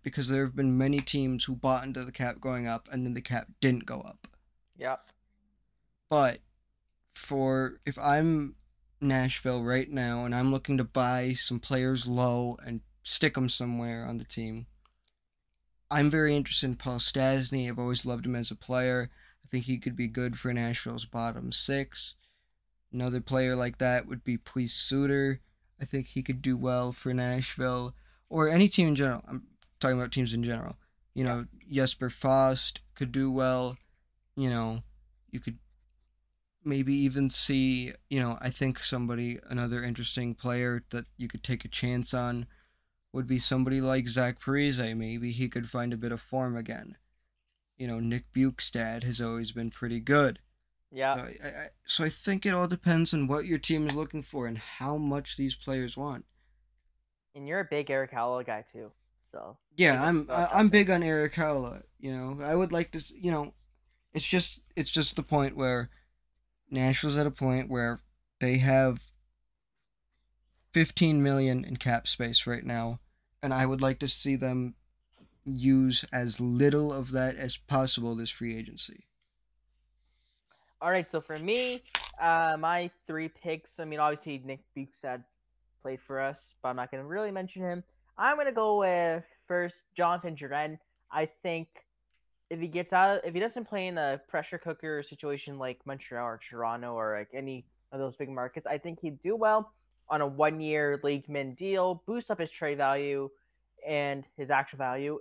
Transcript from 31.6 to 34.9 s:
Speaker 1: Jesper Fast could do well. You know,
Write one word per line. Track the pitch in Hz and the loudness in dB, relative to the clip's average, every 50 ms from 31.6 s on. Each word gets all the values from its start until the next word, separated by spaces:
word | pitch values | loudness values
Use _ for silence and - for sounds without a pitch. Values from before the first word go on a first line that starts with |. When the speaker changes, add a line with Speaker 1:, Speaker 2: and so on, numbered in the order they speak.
| - - | -10 -4
Speaker 1:
Jesper | 139 135 131 127 - - 131 123 | 0 0 2 0 0 -2 -4 -6
Fast | - - - 135 131 135 135 131 135 131 - - - - - - - | -4 0 2 4 6 6 6 4 4 2 -2 -4 -6 -8 -12 -14 -8
could | - 139 123 | -6 -6 -2
do | 120 135 135 135 | -2 0 0 0
well. | 131 131 131 127 127 127 127 123 123 - _ _ _ _ _ _ _ _ _ _ _ | 2 2 2 2 2 0 0 -4 -6 -10 _ _ _ _ _ _ _ _ _ _ _
You | 139 135 127 | -2 0 2
know, | 123 117 113 113 110 113 - - | 2 0 0 -2 -2 -4 -8 -10